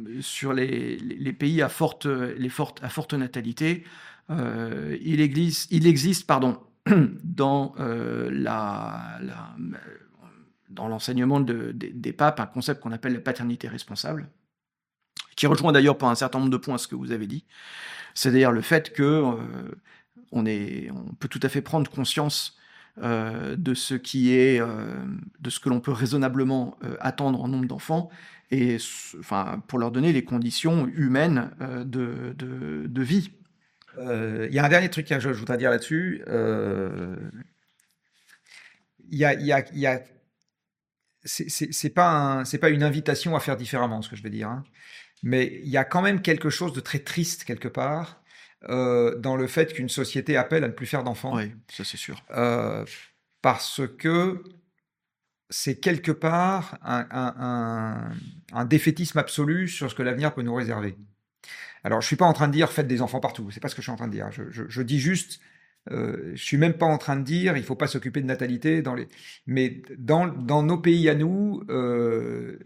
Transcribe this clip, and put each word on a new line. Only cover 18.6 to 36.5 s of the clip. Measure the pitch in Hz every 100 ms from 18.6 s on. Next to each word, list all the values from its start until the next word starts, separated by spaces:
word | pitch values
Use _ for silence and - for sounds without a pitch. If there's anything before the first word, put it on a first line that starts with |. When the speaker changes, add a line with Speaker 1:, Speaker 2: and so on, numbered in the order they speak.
Speaker 1:
fait | 92 165 160
que, | -
euh, | 143 156 135 113 117 120 - - _ - _ - 247
on | - 110
est, | 107 101 65 62
on | 65 60
peut | - 139
tout | -
à | 135
fait | 139
prendre | - 160 143
conscience, | - 123 - 147 - - - _ - - -
euh, | 117 113 110 110 67 113
de | 151
ce | 123 -
qui | 131 - 135 123
est, | 127 131 123
euh, | 117 110 110 131 131 135 - -
de | 127
ce | -
que | -
l'on | 123
peut | 123
raisonnablement, | 123 127 139 131 127 131 135 123 -
euh, | 123 -
attendre | 131 127 139 127
en | 127
nombre | 131 127
d'enfants, | 127 - 160 170 - - - -
et | 135 123
s-, | 117 - - - 82
enfin, | - 98 95 - -
pour | 127
leur | 117
donner | 120 156
les | 147
conditions | 123 123 117 - 160 165 127
humaines, | 156 139 131 165 139 120 -
euh, | 131 127
de, | 127 123 123 120 123 131
de, | 127 127 147 151 151
de | 127
vie. | 127 190 - - _ _ _ _ _ -
Speaker 2:
Euh, | 123 117 110 110 113
il |
y | 139
a |
un | 147
dernier | 175 185
truc | 165 147
que | 139
je, | 131
je | 117
voudrais | 110 123
dire | 127
là-dessus. | 120 - 160 180 - -
Euh, | 117 110